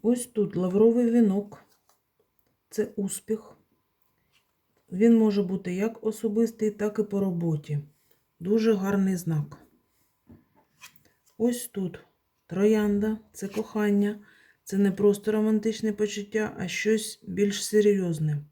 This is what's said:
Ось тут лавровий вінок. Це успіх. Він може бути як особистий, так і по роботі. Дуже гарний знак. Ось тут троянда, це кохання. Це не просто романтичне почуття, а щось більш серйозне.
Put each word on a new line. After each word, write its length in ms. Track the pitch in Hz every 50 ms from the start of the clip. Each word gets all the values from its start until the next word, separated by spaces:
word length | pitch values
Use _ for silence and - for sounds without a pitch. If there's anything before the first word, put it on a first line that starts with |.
Ось 240 | - 220 247 240 -
тут 300 | - _ 220 202 - -
лавровий 560 | 180 180 180 185 202 220 233 226 247 240 233
вінок. 520 | 233 240 226 202 190 202 208 - - - _ _ _ _ _ _ _ _ _ _ _ _ _ _ _ _ _ _ _ _ _ _
Це 160 | - 214 208 - -
успіх. 640 | - 196 190 - - _ - 220 220 - - - _ _ _ _ _ _ _ _ _ _ _ _ _ _ _ _ _ _ _ _ _ _ _ _ _ _ _
Він 260 | 180 185 220 233 233
може 260 | 226 220 214 196 202 202
бути 300 | 180 190 185 - 180 180
як 320 | 185 202 226 226 - -
особистий, 680 | 220 220 - - 220 202 220 233 226 - - 220 214
так 280 | 208 - 208 208 208 -
і 40 | 208
по 160 | - 202 196
роботі. 600 | 196 190 175 170 170 165 156 151 - - 147 147 147 - _ _ _ _ _ _ _ _ _ _
Дуже 340 | 165 185 214 226 220 226 220
гарний 420 | 190 190 196 202 196 190 190 190
знак. 420 | 175 - 165 160 151 147 - - - - _ _ _ _ _ _ _ _ _ _ _ _ _ - - _ _ _ _ _ _ _ _ - - _ _ _ _ _ _ _ _ _
Ось 300 | - 220 247 240 240 -
тут 320 | - - 202 185 175 - - - _ _ _ _ _ _ _ _
троянда, 680 | _ 165 185 202 214 220 214 208 208 202 202 208 214 220 214 - _ _
це 140 | - 196
кохання. 720 | 196 - 214 214 - - 214 208 208 202 202 202 202 208 208 - _ _ _ _ _ _ _ _
Це 140 | - 196
не 140 | 196 202 196
просто 400 | 190 208 208 202 202 202 - 214
романтичне 600 | 214 214 214 220 214 214 214 226 214 220 220 214 208
почуття, 600 | 208 208 208 - 208 202 202 - 220 214 - -
а 100 | - 185
щось 520 | 175 - - - 208 220 214 214 - - _ -
більш 380 | - 180 190 202 202 196 - -
серйозне. 800 | - 208 214 202 208 202 196 185 175 165 151 156 151 151 147 147 _